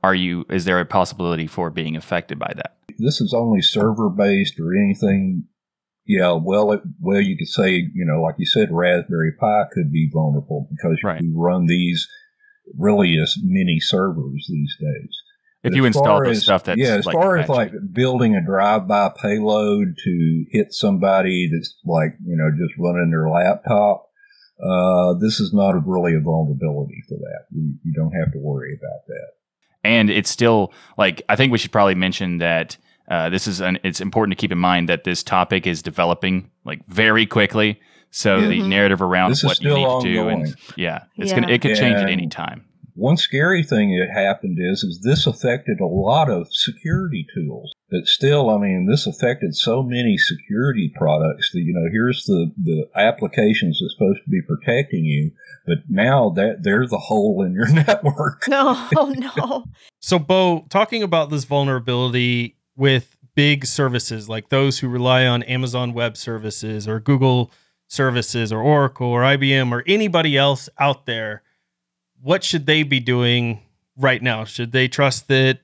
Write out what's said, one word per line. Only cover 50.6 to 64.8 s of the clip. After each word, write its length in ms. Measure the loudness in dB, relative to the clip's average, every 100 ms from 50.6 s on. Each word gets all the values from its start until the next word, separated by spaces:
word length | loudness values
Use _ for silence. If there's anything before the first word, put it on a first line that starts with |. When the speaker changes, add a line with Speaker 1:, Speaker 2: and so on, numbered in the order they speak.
| 0 0 -4
Speaker 2:
products 560 | -2 0 2 0 -2 -6
that, 80 | -4
you 120 | -2
know, 160 | -2 -2
here's 340 | 0 0 -2
the, 280 | 0 0 0 -2
the 260 | -2 -2 -4
applications 840 | 2 2 2 -4 0 2 2 0 -2
that's 140 | -6 0
supposed 240 | 0 0
to 60 | -2
be 120 | -4 -2
protecting 580 | -6 0 -2 -2 -2
you, 260 | -2 0 -2 _ -20 -16 -4
but 120 | -4 -2
now 400 | 0 2 4 2
that 320 | 2 -2 0
they're 240 | 0 0 0
the 120 | -4
hole 440 | -2 0 2 0
in 100 | -2
your 140 | 0 4
<laughs> 40 |
network. 760 | 4 4 2 2 0 -4 -4 -2
Speaker 3:
No, 400 | 2 2 0 0 0
oh 180 | 0 -2
no. 480 | -6 -6 -6 -6 -10 -20 -20 _
Speaker 4:
So, 180 | -2 -2
Bo, 480 | 2 2 2 0 -2
talking 340 | -2 0 -2
about 280 | 0 0 0
this 140 | -4
vulnerability 1120 | -2 0 0 -2 -2 0 0 0 2 0 -4 _ _ 0
with 400 | 2 2 0 _ _
big 300 | 2 2 2 -2
services 640 | -2 0 0 -4 -10 -8
like 200 | -10 -2
those 280 | 0 0
who 100 | 0